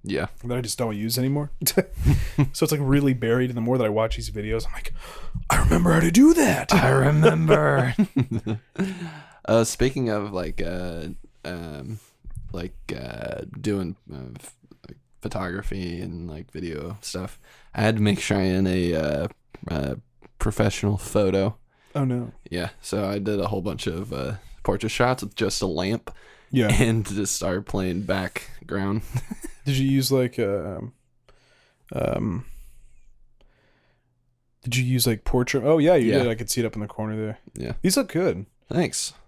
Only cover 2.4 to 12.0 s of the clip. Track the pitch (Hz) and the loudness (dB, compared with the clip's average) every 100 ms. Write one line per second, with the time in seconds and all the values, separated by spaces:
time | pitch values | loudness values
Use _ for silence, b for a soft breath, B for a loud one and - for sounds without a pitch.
2.4 | 135 - 156 151 135 143 139 127 113 120 | 0 2 0 2 4 4 4 2 2 2
3.4 | 127 120 117 127 110 107 110 113 110 104 | 2 0 0 2 2 2 0 -2 -4 -6
4.4 | 107 113 - - - B B B B B | -2 -2 -2 -4 -6 B B B B B
5.4 | - - - 175 175 165 165 202 294 330 | 2 4 6 4 4 4 6 8 8 8
6.4 | 254 143 - 196 127 135 135 151 156 160 | 4 2 4 4 6 6 6 6 6 6
7.4 | 160 156 151 139 127 123 202 - 127 113 | 4 6 6 4 2 2 0 0 0 -2
8.4 | - 110 _ - 190 180 170 151 B B | -4 -6 _ -4 -4 -4 -12 -14 B B
9.4 | - 113 143 - 127 135 120 107 104 92 | 2 4 4 2 0 2 -2 -2 -4 -6
10.4 | 82 - 85 90 90 85 80 - - _ | -4 -4 -4 -4 -6 -8 -10 -12 -16 _
11.4 | - 87 85 73 67 107 | -12 -10 -10 -12 -12 -14